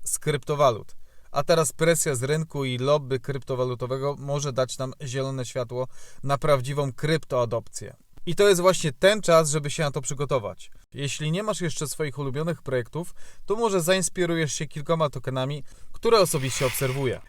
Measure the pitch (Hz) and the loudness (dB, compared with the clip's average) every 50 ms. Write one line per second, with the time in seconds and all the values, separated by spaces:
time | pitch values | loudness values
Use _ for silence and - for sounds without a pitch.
0 | - - - - - 151 147 139 - - 151 143 143 131 113 101 - - - - | -4 -4 -4 -2 0 -2 -2 -2 -2 -4 2 4 4 4 4 2 -4 -8 -10 -10
1 | - - - - - - - 139 143 - 170 160 160 - - - 160 165 170 160 | -10 -12 -14 -18 -14 -4 -2 0 2 4 4 4 4 2 0 2 4 4 4 4
2 | - 160 135 120 123 135 151 160 160 160 - 143 139 131 127 120 127 139 147 147 | 2 0 0 0 0 0 0 0 -2 -4 -4 -4 -2 -2 -2 0 2 2 2 2
3 | 139 123 131 123 - - 117 131 - - 135 123 127 127 123 117 127 120 131 135 | 2 -2 -4 -4 -2 -4 -6 -6 -4 -4 -2 -2 0 -2 -2 -4 -4 -4 -4 -2
4 | 135 143 143 - 139 143 143 147 139 147 123 127 131 123 - - 135 131 127 - | -2 -4 -4 -4 -4 -4 -4 -2 -2 -2 0 0 -2 -2 -2 -6 -8 -8 -8 -10
5 | 147 127 123 135 135 135 135 131 123 - - 135 123 117 123 123 127 - - - | -10 -6 -4 -4 -4 -2 -4 -6 -6 -6 -6 -6 -6 -4 -4 -6 -6 -6 -8 -10
6 | - - - - - 135 143 - - 156 143 131 123 135 143 143 143 139 120 - | -12 -10 -10 -6 -2 0 0 2 4 4 4 4 2 0 -2 -2 -2 -2 -2 -2
7 | - 151 160 151 - - 143 123 123 113 117 117 - - - - 110 - - - | 0 0 0 0 0 0 0 0 0 0 -2 -4 -4 -8 -10 -12 -12 -12 -14 -18
8 | _ _ - - - 175 170 - 202 208 190 170 175 190 175 - - 156 117 - | _ _ -12 -6 -4 0 2 6 6 6 6 8 6 6 4 4 2 -2 0 4
9 | - 190 214 214 - - 165 160 160 147 147 156 143 143 - - 156 143 - 151 | 4 4 6 4 4 6 6 6 6 6 2 -2 -2 -2 -2 -2 -2 -2 -2 -4
10 | 139 - 147 120 143 127 147 127 101 95 90 - - - - - - _ - 127 | -4 -4 -4 -4 -2 0 0 0 0 -4 -8 -10 -12 -14 -16 -16 -18 _ -10 -8
11 | 143 135 - - 151 151 160 190 214 214 202 - 175 160 123 - 156 135 - - | -6 -6 -4 -4 -4 -2 -2 -2 -2 -2 -2 -2 -2 -4 -2 -4 -4 -6 -4 -4
12 | 156 143 120 143 143 139 127 147 160 170 160 - - - 131 127 117 - - 151 | -6 -6 -4 -4 -4 -4 -4 -2 -2 -4 -4 -4 -4 -2 -2 -2 -2 -2 -6 -6
13 | 175 - - - - - - - - - 202 220 233 220 196 185 156 170 190 190 | -6 -6 -6 -8 -8 -8 -8 -8 -4 -2 0 2 2 2 2 2 4 4 4 2
14 | 180 - - 185 175 170 170 165 160 147 - - 160 147 - 156 143 - 165 160 | 2 0 0 0 0 2 2 2 0 0 -2 -4 -6 -6 -6 -6 -2 0 2 2
15 | 160 143 - 135 - 135 131 131 131 135 147 143 - - - - - - - - | 2 0 0 -4 -6 -4 -2 -2 -2 -2 -4 -6 -8 -12 -12 -12 -10 -8 -6 -2
16 | - - 233 214 185 165 - 143 131 131 - - 139 127 - - 139 127 127 139 | 2 6 6 6 6 4 2 0 -2 -2 0 0 0 0 0 0 -2 -2 0 -2
17 | 139 123 101 - - | -2 -2 -2 -4 -6